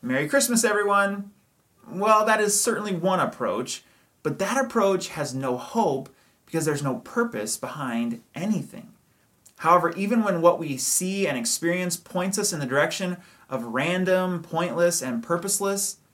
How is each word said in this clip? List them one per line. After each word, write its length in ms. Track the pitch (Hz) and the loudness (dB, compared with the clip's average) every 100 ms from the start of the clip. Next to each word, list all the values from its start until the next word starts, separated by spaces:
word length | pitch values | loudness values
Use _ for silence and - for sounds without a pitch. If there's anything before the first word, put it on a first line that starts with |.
Merry 260 | 120 131 147 | -2 -2 2
Christmas, 340 | 277 247 233 | 2 2 2
everyone! 680 | 226 208 202 196 196 202 - _ _ _ _ _ - | 2 2 2 2 2 -2 -10 _ _ _ _ _ -14
Well, 360 | 175 202 214 214 | -2 4 4 6
that 160 | 214 | 2
is 180 | 208 202 | 2 2
certainly 340 | - 226 208 | 0 -2 -2
one 240 | 180 180 185 | -2 0 2
approach, 640 | 127 - 113 98 123 - _ _ _ _ | 0 -2 -4 -4 -4 -8 _ _ _ _
but 160 | - 139 | -6 -4
that 240 | 196 247 | -2 0
approach 460 | 240 226 196 190 - | 0 2 2 2 -2
has 260 | - 135 | -6 -6
no 220 | 127 135 123 | -4 -4 -4
hope 540 | - 226 202 135 - _ _ _ | -4 0 0 0 -6 _ _ _
because 220 | _ 165 156 | _ -2 0
there's 160 | 143 | 0
no 140 | 143 117 | -2 -4
purpose 600 | - - 120 113 107 - | -6 -2 -2 -2 -6 -6
behind 640 | - 147 135 117 117 117 - | -6 -8 -4 -2 -2 -4 -10
anything. 580 | - 190 196 - - - - _ _ _ _ _ _ | -8 -2 -2 -2 -14 -20 -20 _ _ _ _ _ _
However, 300 | 156 175 165 | 4 6 4
even 300 | - 196 233 | -2 0 2
when 200 | 208 180 | 2 4
what 160 | 165 - | 4 4
we 180 | 160 131 | -2 -4
see 500 | - - 185 196 185 | -2 0 0 -2 0
and 120 | 131 | 0
experience 580 | 117 - 170 180 180 170 | -2 -2 0 0 -2 -4
points 420 | - 180 185 196 | -6 -4 -2 0
us 140 | 202 | -2
in 80 | 170 | -2
the 60 | 135 | -2
direction 500 | 135 151 - 185 180 - - _ | 2 2 0 -4 -6 -12 -20 _
of 160 | 131 | -8
random, 760 | 117 117 151 180 185 185 185 180 | -4 -2 0 0 2 2 2 -2
pointless, 580 | 170 160 170 165 175 170 | -4 -2 -2 2 2 2
and 220 | 131 120 | -2 -4
purposeless 760 | - 170 190 - 196 196 196 - _ | -2 -2 0 -2 0 -2 -4 -8 _